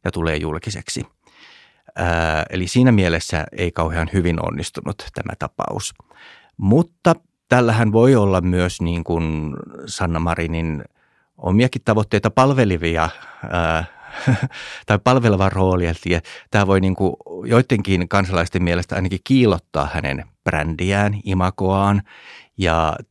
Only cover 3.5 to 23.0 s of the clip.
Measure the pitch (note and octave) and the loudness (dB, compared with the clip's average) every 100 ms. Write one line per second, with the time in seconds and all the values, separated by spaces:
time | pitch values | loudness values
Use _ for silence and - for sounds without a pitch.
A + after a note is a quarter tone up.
3.5 | - F2 - E2 E2+ E2 G2 F2 E2 E2 | -4 -4 -2 -2 -2 -2 0 0 0 -2
4.5 | D2 - - - G#2 - - - - - | -6 -8 -8 -8 -8 -10 -10 -8 -8 -8
5.5 | - - - - - _ _ - - _ | -6 -6 -6 -8 -12 _ _ -20 -20 _
6.5 | - F#2+ B2+ E3+ _ - E3 _ _ - | -4 2 4 2 _ 0 0 _ _ -2
7.5 | B2 A#2 A2+ A2+ A2 B2 C3 G2+ F#2 F2+ | 2 4 2 2 4 6 6 4 2 2
8.5 | F2+ F2+ - E2+ E2+ E2 E2 D#2+ D#2 D#2 | 0 0 -2 -4 -4 -2 -2 -2 -4 -6
9.5 | - - - C#2+ - F#2 E2 E2+ E2+ E2 | -8 -14 -16 -12 -6 -2 0 0 -2 -2
10.5 | E2 E2 D2+ - _ _ _ _ _ - | -4 -4 -6 -10 _ _ _ _ _ 0
11.5 | G2 B2+ B2 - G#2+ G#2+ G#2 G#2+ - C3 | 2 2 0 -2 0 0 0 0 2 2
12.5 | C3+ A2 F2 E2 E2 D#2+ - - - - | 4 2 0 -2 0 -2 -4 -18 -16 -6
13.5 | F2 E2 D#2+ F2 - - - - A#2+ C3+ | -2 0 -2 -4 -10 -20 -8 -2 -2 -2
14.5 | - - - - G#2 - B2+ A#2+ F#2+ F#2+ | -8 -16 -10 -2 0 4 4 4 4 2
15.5 | F#2+ F#2+ F2+ E2+ E2 E2+ E2+ - - - | 2 2 2 0 -4 -2 -2 -4 -16 -2
16.5 | G#2+ G2 F#2+ F#2+ F#2 F#2+ - - F2+ G#2+ | 0 4 2 2 0 -2 -2 -10 -12 0
17.5 | A#2 B2+ A#2 G2 F#2+ F2 G2 F#2+ F#2 E2+ | 2 2 0 0 0 0 0 0 0 0
18.5 | F2+ F2 F2 F2+ - F#2+ F#2 - C3+ A#2+ | 0 0 0 -2 -4 -2 -4 0 4 4
19.5 | F2 - D#2 C#2+ E2 C#2+ C#2 - _ - | 2 -2 -4 -4 -4 -4 -6 -8 _ -2
20.5 | D#2+ D#2 D#2+ F#2 G2+ G#2 G#2 G2+ F#2 F2+ | -2 -2 -2 0 0 0 -2 -2 0 0
21.5 | - F#2+ G2 G2+ G2+ - - - - - | -2 0 2 2 2 -2 -14 -20 -20 -16
22.5 | - F2+ E2 D#2+ D2+ | -4 0 2 0 -2